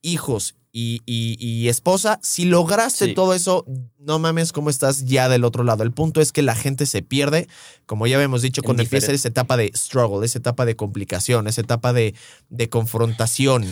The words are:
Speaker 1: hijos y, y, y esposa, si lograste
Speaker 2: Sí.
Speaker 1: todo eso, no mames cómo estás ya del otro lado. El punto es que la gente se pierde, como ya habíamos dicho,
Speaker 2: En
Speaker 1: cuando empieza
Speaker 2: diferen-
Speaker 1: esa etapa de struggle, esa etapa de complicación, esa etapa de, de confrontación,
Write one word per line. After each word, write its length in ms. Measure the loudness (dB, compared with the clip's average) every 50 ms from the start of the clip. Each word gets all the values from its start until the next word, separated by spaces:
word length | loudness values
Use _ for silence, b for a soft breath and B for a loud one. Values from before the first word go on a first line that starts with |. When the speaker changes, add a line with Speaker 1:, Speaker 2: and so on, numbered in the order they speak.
| -6
Speaker 1:
hijos 520 | -4 -4 -4 -2 -2 -4 -2 -4 -6 -10 _ _ _ -10
y, 260 | -8 -6 -4 -6 -6 -6
y, 320 | -6 -4 -4 -2 -4 -6 -6
y 280 | -6 -6 -4 -2 0 0
esposa, 500 | 0 0 2 2 2 2 2 0 -2 -2 -2
si 220 | -6 -4 0 2
lograste 600 | 4 4 4 4 4 2 2 2 0 0 0 0
Speaker 2:
Sí. 80 | 0 2
Speaker 1:
todo 220 | 2 2 2 2
eso, 280 | 2 2 0 0 0 0 -4 -8 -10 -10 -10 _ _
no 180 | -6 -2 -2 0
mames 340 | 0 0 0 0 -2 -2
cómo 200 | -2 -2 -2 -2
estás 340 | -2 0 2 0 0 0 0
ya 240 | 0 2 4 4 4
del 140 | 4 4 4
otro 200 | 2 0 2 2
lado. 200 | 2 2 2 0
El 80 | -2
punto 280 | 0 0 -2 0 2 2
es 120 | 2 2
que 100 | 2 0
la 140 | 0 0 0
gente 320 | 0 -2 -4 -2 -2 -2 -2
se 160 | -2 -4 -4
pierde, 440 | -2 -2 0 0 2 2 0 -2 -2 B B B B B B B
como 220 | -8 -4 0 0 2
ya 80 | 2
habíamos 260 | 4 2 2 0 0
dicho, 200 | 0 0 -2 -4
Speaker 2:
En 40 | -2
Speaker 1:
cuando 160 | -2 0 0
empieza 240 | 0 0 0 0 2 2
Speaker 2:
diferen- 80 | 0 0
Speaker 1:
esa 80 | 0 -2
etapa 280 | -2 -2 0 0 2
de 160 | 2 0 0 -2
struggle, 500 | -4 -6 -2 0 0 2 2 0 -2 -2
esa 140 | -2 -4 -4
etapa 260 | -4 -4 -2 0 0
de 100 | 0 0
complicación, 720 | -2 -4 -6 -4 -6 -6 -4 -4 -4 -2 0 0 0 0 0
esa 140 | -4 -4
etapa 320 | -2 -2 -2 0 0 0 2
de, 220 | 2 2 0 B B B B B B B _
de 200 | -6 -6 -4 -2
confrontación, 960 | -2 -2 -2 -2 -2 0 0 0 0 -2 -2 -2 0 2 2 4 4 2 0 -2